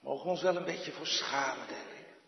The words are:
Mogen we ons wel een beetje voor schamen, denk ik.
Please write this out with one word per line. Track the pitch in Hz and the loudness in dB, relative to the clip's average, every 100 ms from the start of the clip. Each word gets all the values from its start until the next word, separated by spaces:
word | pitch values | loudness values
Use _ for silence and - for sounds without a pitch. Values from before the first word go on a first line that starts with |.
Mogen | 135 139 | -2 -2
we | 147 | 0
ons | 180 | 4
wel | 185 175 | 4 4
een | 175 | 2
beetje | 165 151 | -2 -4
voor | 151 160 | -4 0
schamen, | - - 139 135 127 - | 0 2 2 2 0 -6
denk | - - - | -8 -8 -12
ik. | - - | -14 -18